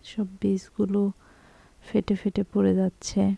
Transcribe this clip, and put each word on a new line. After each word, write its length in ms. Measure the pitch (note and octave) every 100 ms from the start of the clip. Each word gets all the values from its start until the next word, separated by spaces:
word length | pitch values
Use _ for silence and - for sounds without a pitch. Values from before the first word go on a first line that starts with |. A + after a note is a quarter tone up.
| -
সব 160 | - F#3+ F#3+
বীজগুলো 600 | G3+ F#3+ - - G3+ G3+ G3+ - - - - - - - -
ফেটে 280 | G#3+ - G3
ফেটে 220 | G3+ G3+ G3
পড়ে 200 | G3+ G3 F#3
যাচ্ছে। 420 | F#3+ - - - G3